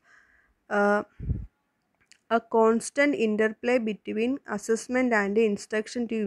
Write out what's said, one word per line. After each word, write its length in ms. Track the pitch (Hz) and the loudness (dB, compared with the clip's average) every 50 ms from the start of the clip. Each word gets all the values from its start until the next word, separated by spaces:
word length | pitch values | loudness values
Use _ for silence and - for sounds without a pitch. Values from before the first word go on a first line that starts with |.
| _ _ _ - _ _ _ _ _ _ _ _ _ - | _ _ _ -20 _ _ _ _ _ _ _ _ _ -4
uh, 320 | 214 208 202 202 208 208 - _ _ - - - - - - - _ _ _ _ _ _ _ _ _ _ _ _ - _ _ - 226 | 0 2 2 4 2 2 -2 _ _ -10 -6 -4 -4 -4 -6 -12 _ _ _ _ _ _ _ _ _ _ _ _ -20 _ _ -2 -2
a 40 | 233 226 - - | -2 -2 0 2
constant 580 | 226 220 220 226 226 - - - - 285 294 277 - 226 | 4 4 4 4 2 -2 -4 -2 0 2 2 2 0 0
interplay 500 | 220 214 208 220 220 220 _ - 240 247 254 226 220 | 0 0 2 0 0 -2 _ -2 0 0 0 0 -2
between 420 | 208 - - - 208 214 226 247 269 285 - - 214 | -4 -6 -6 -6 -4 -2 -2 -2 -2 -4 -6 -8 -8
assessment 560 | 208 - - 226 220 - - 247 254 254 247 233 214 202 | -6 -2 -2 -2 -2 -2 -2 0 0 2 2 2 2 0
and 160 | 196 202 214 226 220 | 2 2 2 2 2
instruction 520 | 202 196 - - - 214 214 - - 247 240 220 | 0 -2 -6 -6 -4 -4 -4 -4 -6 -6 -6 -4
to 60 | 226 220 214 | -4 -4 -4